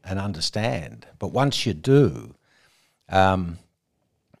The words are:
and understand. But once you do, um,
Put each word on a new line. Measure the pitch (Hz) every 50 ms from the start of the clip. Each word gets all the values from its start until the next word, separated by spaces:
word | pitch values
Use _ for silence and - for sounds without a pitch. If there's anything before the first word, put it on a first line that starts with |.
| -
and | - 95 98
understand. | 98 104 92 80 82 - - 104 110 120 147 160 151 - 113 - - - - -
But | 107 92
once | - 123 139 143 127 - -
you | 120 90
do, | 76 - 135 135 143 143 98 69 58 - 120 - _ _ _ _ _ _ _ _ _ _ _ _ _ _ -
um, | - 95 95 95 95 92 90 85 82 85 _ _ _ _ _ _ _ _ _ _ _ _ _ _ _ -